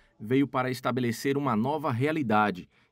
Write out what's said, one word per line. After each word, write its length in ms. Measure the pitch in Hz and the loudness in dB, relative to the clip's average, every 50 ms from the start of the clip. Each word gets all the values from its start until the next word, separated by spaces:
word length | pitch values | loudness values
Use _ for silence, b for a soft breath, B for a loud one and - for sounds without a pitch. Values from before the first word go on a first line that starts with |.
| b b b - | b b b -14
veio 300 | 110 104 127 139 143 139 | -4 0 2 2 2 2
para 240 | - 131 127 127 | 0 -2 -2 -2
estabelecer 640 | 127 123 - 135 120 127 123 117 113 - - 139 135 | -4 -4 -4 -2 -2 0 0 -2 -2 -2 -2 -2 0
uma 180 | 143 143 135 117 | 0 0 0 0
nova 380 | 104 113 135 151 156 143 156 | 0 0 0 -2 -2 -2 -2
realidade, 760 | 127 113 135 147 160 165 139 107 107 107 107 101 92 90 85 b b b b b | -2 0 0 0 0 0 0 2 4 4 4 2 0 -4 -10 b b b b b